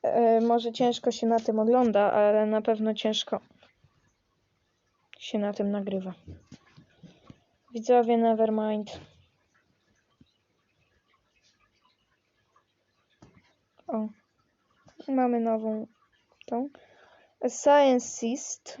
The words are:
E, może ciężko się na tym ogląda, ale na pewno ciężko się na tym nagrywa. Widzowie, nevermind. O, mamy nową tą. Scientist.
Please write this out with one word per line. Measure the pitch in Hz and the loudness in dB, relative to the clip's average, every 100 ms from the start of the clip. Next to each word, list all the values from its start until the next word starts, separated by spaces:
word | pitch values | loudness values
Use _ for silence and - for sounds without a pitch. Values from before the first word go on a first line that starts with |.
E, | - - 233 226 | 0 2 4 4
może | 233 233 233 | 2 0 -2
ciężko | 226 247 240 247 | -2 -2 0 -4
się | 233 226 | -2 0
na | 226 | 0
tym | 226 220 | 0 0
ogląda, | 220 247 240 208 202 | 2 4 4 2 2
ale | - 208 214 214 | 4 4 4 2
na | 220 | 0
pewno | 214 220 220 | 0 -2 -2
ciężko | 214 220 214 - 202 _ _ _ _ _ _ _ _ _ _ _ _ _ _ _ _ _ - | -2 -2 -4 -6 -8 _ _ _ _ _ _ _ _ _ _ _ _ _ _ _ _ _ -20
się | - 220 | -8 -4
na | 202 | -4
tym | 202 202 | -4 -4
nagrywa. | 202 196 190 185 180 - 82 _ - _ - - _ - _ _ - _ _ _ | -4 -6 -8 -8 -16 -20 -20 _ -20 _ -20 -20 _ -20 _ _ -20 _ _ _
Widzowie, | 240 226 247 233 233 | -10 2 4 4 2
nevermind. | 226 220 220 214 214 214 208 - - _ _ _ _ _ _ _ _ _ _ _ _ _ _ _ _ _ _ _ _ _ _ _ _ _ _ _ _ _ _ _ _ _ _ _ _ _ _ _ _ _ - _ _ _ _ _ - | 2 2 2 0 -2 -4 -6 -14 -20 _ _ _ _ _ _ _ _ _ _ _ _ _ _ _ _ _ _ _ _ _ _ _ _ _ _ _ _ _ _ _ _ _ _ _ _ _ _ _ _ _ -20 _ _ _ _ _ -8
O, | 226 214 - _ _ _ _ _ _ _ _ - | -6 -6 -12 _ _ _ _ _ _ _ _ -4
mamy | 262 247 240 | 0 0 0
nową | 226 220 220 220 226 _ _ _ _ _ - | 0 -2 -4 -6 -10 _ _ _ _ _ -8
tą. | 233 277 - _ _ - _ _ _ 254 | -8 -8 -12 _ _ -20 _ _ _ -6
Scientist. | - 294 294 277 247 247 - 233 269 - - - - | 0 4 6 6 4 0 -8 -6 -6 -8 -14 -16 -18